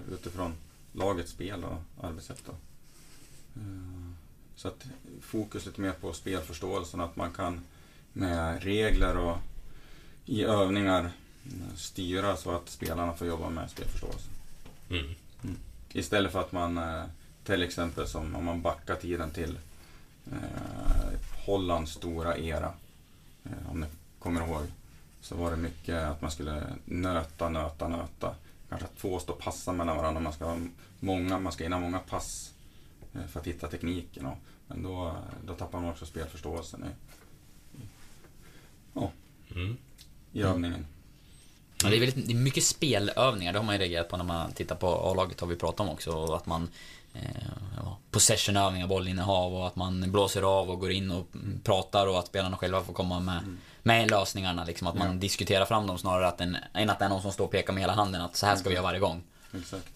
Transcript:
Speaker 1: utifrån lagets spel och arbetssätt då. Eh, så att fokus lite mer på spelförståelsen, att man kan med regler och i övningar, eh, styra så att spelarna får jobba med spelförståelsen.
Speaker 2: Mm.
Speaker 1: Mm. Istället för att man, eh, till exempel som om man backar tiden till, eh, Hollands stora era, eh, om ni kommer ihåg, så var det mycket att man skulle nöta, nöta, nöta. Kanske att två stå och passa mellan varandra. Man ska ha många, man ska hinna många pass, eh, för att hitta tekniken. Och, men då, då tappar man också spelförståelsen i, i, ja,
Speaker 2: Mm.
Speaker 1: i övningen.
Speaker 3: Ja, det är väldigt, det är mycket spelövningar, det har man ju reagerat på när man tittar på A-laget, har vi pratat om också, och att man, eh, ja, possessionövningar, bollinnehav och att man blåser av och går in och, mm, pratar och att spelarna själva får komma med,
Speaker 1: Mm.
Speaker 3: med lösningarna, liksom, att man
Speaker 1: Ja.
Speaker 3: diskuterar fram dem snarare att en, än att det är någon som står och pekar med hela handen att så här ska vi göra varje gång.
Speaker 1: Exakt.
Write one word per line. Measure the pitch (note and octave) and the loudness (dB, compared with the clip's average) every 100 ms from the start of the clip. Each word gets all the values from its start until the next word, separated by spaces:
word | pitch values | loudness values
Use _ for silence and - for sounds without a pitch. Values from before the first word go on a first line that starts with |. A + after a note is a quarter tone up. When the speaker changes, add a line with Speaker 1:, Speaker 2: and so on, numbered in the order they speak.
| F2 | -6
Speaker 1:
utifrån | F#2 - F#2 F2 D#2+ - - - | -8 -8 -4 -4 -6 -12 -20 -12
lagets | - F#2+ F2+ E2 | -2 0 0 -4
spel | - F2 F#2+ | -6 -6 -6
och | E2+ E2+ F2 - F2 | -6 -8 -10 -10 -8
arbetssätt | E2 - - - | -8 -12 -14 -14
då. | - - - - - - - - - - A2+ | -14 -14 -18 -20 -20 -20 -18 -18 -18 -14 -12
Eh, | G2+ F#2+ F#2 F2+ F2 F2 - - - - | -10 -10 -10 -12 -12 -14 -18 -20 -20 -10
så | F#2 | -10
att | - C3 - - - | -10 -14 -16 -16 -16
fokus | - A2 G#2+ G2 F#2 | -6 -4 -4 -6 -8
lite | F#2 | -4
mer | G2 | -4
på | F#2 F#2 | -4 -6
spelförståelsen, | E2 G2 F#2 E2 E2 F#2 F#2+ E2+ F2+ | -6 -4 -4 -4 -6 -2 -2 -4 -4
att | E2+ E2+ | -4 -4
man | F2 | -6
kan | F2+ F2+ E2+ - - - - - | -2 -4 -4 -10 -18 -20 -20 -10
med | - F#2 E2+ D#2+ E2 | -2 0 2 0 0
regler | F#2+ G#2 G#2+ F#2+ F2+ F2+ | 0 4 6 8 6 4
och | E2+ E2+ - - - - - - - - - | 2 0 -4 -8 -10 -12 -14 -18 -18 -12 -2
i | G#2+ | 2
övningar, | G#2 G#2 F#2 G2+ G2 F#2 F2 - - - - | 4 6 6 4 4 4 2 -6 -18 -18 -12
eh, | F#2 F2+ F#2 | -10 -8 -8
styra | - - F2+ F#2 G2+ F2 | -8 -6 -2 0 2 0
så | F#2 | -2
att | F2 - | -4 -4
spelarna | - E2 E2 E2+ | -6 -4 0 0
får | D#2+ F2 | 0 -2
jobba | E2 E2 | -2 -2
med | E2 - | -4 -6
spelförståelsen. | - - - - - - - - - - - - | -4 -2 0 -2 -6 -6 -8 -8 -12 -12 -14 -6
Speaker 2:
Mm. | F2 D2 F2 - - | -4 -4 -10 -14 -10
Speaker 1:
Mm. | G2 F2 - - - | -8 -8 -10 -14 -8
Istället | - F2 G#2 F#2+ | -4 0 2 2
för | F#2+ | 0
att | F#2 | -2
man, | F2+ F2 E2+ | 0 0 0
eh, | E2 D#2+ E2 - - - | -2 -4 -8 -12 -18 -10
till | - F#2 | 0 2
exempel | F2 - E2+ D#2+ D2 | 2 0 -2 -2 -4
som | D#2+ D#2+ - | -2 -4 -2
om | E2+ | -2
man | E2+ | 0
backar | E2 - - F2 | 0 -2 -4 -4
tiden | E2+ E2+ D#2 | -2 -2 -2
till, | D#2 D#2+ D#2+ - - - - - - - | -4 -4 -6 -12 -18 -20 -20 -20 -18 -10
eh, | - - - - - - - - - - - - | -8 -6 -6 -8 2 6 8 6 0 -2 -2 2
Hollands | G2 F2+ E2 D#2+ | 4 4 2 0
stora | - F2 E2 E2 D#2+ | -4 -4 0 0 0
era, | D#2+ D#2 E2 - - - - - - - | 0 0 -2 -6 -16 -20 -20 -20 -20 -14
eh, | - - - | -10 -8 -6
om | E2 | -4
ni | D2+ - - - | -6 -8 -20 -8
kommer | F2 E2+ E2 | -2 0 0
ihåg, | D2+ D2+ - - - - - | -2 -4 -8 -18 -20 -20 -18
så | - E2 | -8 -2
var | E2+ | 0
det | D#2+ | 0
mycket | E2 - - E2+ | -2 -4 -4 0
att | D#2 D#2 | 0 -2
man | D2+ | -4
skulle | - D2 D2+ - - - | -4 -4 -4 -4 -8 -4
nöta, | F2+ F2+ E2+ D#2 - E2+ | -2 0 0 -2 -4 -2
nöta, | D#2+ D#2 - D#2+ | 0 -2 -4 -4
nöta. | E2+ E2 - E2+ - - - - | -2 -4 -6 -6 -6 -16 -18 -10
Kanske | F2 F2 | -8 -8
att | - | -6
två | G2+ F2+ | -4 -2
stå | - | -4
och | - | -6
passa | - - - | -4 -4 -2
mellan | F2+ E2+ E2 | 0 0 2
varandra. | D#2+ D#2+ | 0 0
Man | D#2+ | -2
ska | D#2 D#2+ | -2 -4
ha | E2+ F2 - - - | -4 -6 -10 -18 -6
många, | G2 F#2 F#2 F#2 | 0 2 2 0
man | F#2 | -2
ska | - | -2
hinna | D#2+ F2+ | -2 0
många | F2 F2+ | 0 -2
pass, | - F#2 - - - - - - - - - | -4 -6 -6 -8 -12 -16 -20 -20 -20 -18 -12
eh, | F#2+ E2+ | -8 -8
för | E2 | -6
att | F2 | -6
hitta | E2 D#2+ | -6 -6
tekniken. | E2+ E2 F2+ D#2+ - C2 | -4 -4 -4 -6 -8 -8
Och, | - - - - | -8 -14 -20 -12
men | E2+ | -8
då, | F#2 F2+ E2+ F2 F2 - E2+ | -6 -4 -4 -6 -8 -10 -10
då | |
tappar | E2 F#2 F2+ | -8 -6 -4
man | F2 | -4
också | D#2+ D#2+ | -4 -8
spelförståelsen | E2+ D#2+ D#2 D#2 E2 D#2+ - | -8 -8 -8 -6 -6 -6 -10
i, | - - - - - - - - - - | -10 -12 -16 -20 -20 -20 -20 -20 -18 -16
i, | G2+ - - - - - - - - - - | -16 -16 -18 -18 -20 -20 -20 -20 -20 -20 -10
ja, | - - - - - - F2 | -4 -4 -6 -20 -20 -10 -4
Speaker 2:
Mm. | F#2+ B2 - - - - - | -4 -4 -10 -20 -20 -20 -8
Speaker 1:
i | - | 0
övningen. | G2 F2 F2 E2+ D2+ - - - - - - - - - | 2 2 0 -2 -6 -12 -20 -20 -20 -20 -20 -20 -10 2
Speaker 3:
Ja, | G2+ | 6
det | A2 | 8
är | |
väldigt, | B2+ C3 G#2 | 6 2 2
det | |
är | A#2 | 4
mycket | C3+ D#3+ | 4 4
spelövningar, | - - D#3 G#2 G2+ - B2+ G#2+ F2 | 4 4 4 4 4 4 4 4 2
det | G2 | 2
har | G#2+ | 2
man | G2+ | 2
ju | |
reagerat | F2+ E2+ E2+ | 2 2 0
på | F2+ | -2
när | |
man | F2+ E2 D#2+ | 0 0 -2
tittar | - F2 F2 | -4 -4 2
på | F2+ E2 | 4 4
A-laget, | E2+ F#2 F#2 - | 4 4 2 0
har | F2 | -2
vi | E2+ | 0
pratat | E2 - | 0 0
om | E2 | -2
också, | D#2 E2 | -2 -2
och | D#2+ D#2+ E2 | 0 0 0
att | E2+ | 0
man, | E2 E2+ - - - - | 0 -2 -6 -18 -18 -14
eh, | - - - - - F#2+ - | -8 -6 -6 -6 -8 -8 -6
ja, | F#2 F#2 - | -6 -6 0
possessionövningar, | G#2+ - G#2+ - G2+ G2 F#2 F#2 | 6 6 6 6 6 6 4 2
bollinnehav | F#2+ F#2 F#2 F#2 F#2+ F2+ | 2 2 0 4 4 4
och | F#2 F2+ | 0 -2
att | F#2+ | 0
man | F#2 F#2 F#2 | 0 2 4
blåser | G2+ G2 G2 | 6 6 6
av | F#2+ F#2+ F#2 | 6 6 4
och | F2+ | 0
går | F#2 | 0
in | F#2+ F#2+ | 0 0
och, | F2+ E2+ - | -2 -4 -8
mm, | G#2 F#2+ | -6 -2
pratar | - F#2+ - G#2 G2 | 4 4 4 4 6
och | F#2 | 4
att | F2 | 2
spelarna | G2 F#2 F#2+ | 0 0 0
själva | F2+ F#2+ | 2 2
får | F2+ | 0
komma | F2+ F#2 F2+ | 0 0 2
med, | F2+ F2 | 0 0
Speaker 1:
Mm. | F#2+ F2 - - | -4 -10 -14 0
Speaker 3:
med | A#2 A2+ A2 | 6 6 8
lösningarna, | G#2 G2 G2+ F#2+ F2 E2+ | 6 4 0 0 -2 -4
liksom, | E2 F2 | -2 -2
att | F2+ | 2
man | F2+ | 2
Speaker 1:
Ja. | |
Speaker 3:
diskuterar | F#2 F#2+ - G2 F#2+ G2 | 2 0 0 4 4 6
fram | A2 G2+ | 4 2
dem | F2+ | -2
snarare | F#2 F#2 F2+ | 2 4 4
att | F2 | 2
en, | F2+ F2+ - | -2 -2 -2
än | F#2 G#2+ | 2 4
att | G2 | 4
det | G2 | 4
är | |
någon | F#2+ | 2
som | G2 | 0
står | F#2 F#2 | 0 2
och | |
pekar | F#2+ F2 | 2 2
med | F#2+ | 2
hela | F#2 | 2
handen | G#2 G2+ F#2 | 4 4 2
att | F2 - | -2 2
så | G#2 | 4
här | F#2+ | 4
ska | F#2+ | 4
vi | F2+ | 2
göra | |
varje | F2+ F2+ | 2 4
gång. | F#2+ E2+ - - - | 2 0 -10 -20 -12
Speaker 1:
Exakt. | F#2+ E2+ F#2+ - | -10 -8 -10 -10